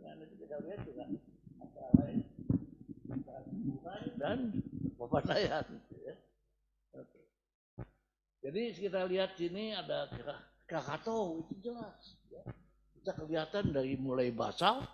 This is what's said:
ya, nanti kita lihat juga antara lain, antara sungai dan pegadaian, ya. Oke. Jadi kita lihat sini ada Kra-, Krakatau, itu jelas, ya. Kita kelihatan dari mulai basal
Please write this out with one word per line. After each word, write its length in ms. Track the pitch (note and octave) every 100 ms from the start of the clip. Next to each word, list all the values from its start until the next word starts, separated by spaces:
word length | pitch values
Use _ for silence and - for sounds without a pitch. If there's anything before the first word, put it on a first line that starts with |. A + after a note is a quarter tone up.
ya, 80 | -
nanti 240 | D#3 D#3 A3+
kita 200 | - D3 D#3
lihat 120 | G3+
juga 200 | - - - - - - - -
antara 320 | - - - -
lain, 160 | - - - - - - - - - - -
antara 320 | C3 - - -
sungai 560 | - C#3+ C3+ F3 G3+ - -
dan 180 | D3 A#3+ A#3+ - - - - -
pegadaian, 680 | A#2+ D3+ - - F3 D3+ - - - -
ya. 180 | - D#3+ _ _ _ _ _ _ _ -
Oke. 200 | C3 - _ _ _ _ _ - - _ _ _ _ _
Jadi 180 | C3 F3 A#3 E3+
kita 320 | G3 F#3 F#3
lihat 240 | F#3 F#3+ -
sini 320 | F3 F#3 A3
ada 400 | G3+ - D3 C#3+
Kra-, 320 | A#2+ A#2+ C3 - _ -
Krakatau, 800 | D#3+ C3 D3+ - A3+ F#3 E3 D#3+
itu 240 | - A#3
jelas, 480 | A#3+ G#3+ - - - -
ya. 160 | - - - - _ _ -
Kita 160 | F#3 F3+
kelihatan 560 | D#3 D#3+ D#3 G3+ G3
dari 240 | C#3 C3 C3+
mulai 320 | C3+ B2+ B2
basal 560 | A2+ A2 - F3+ B3+ -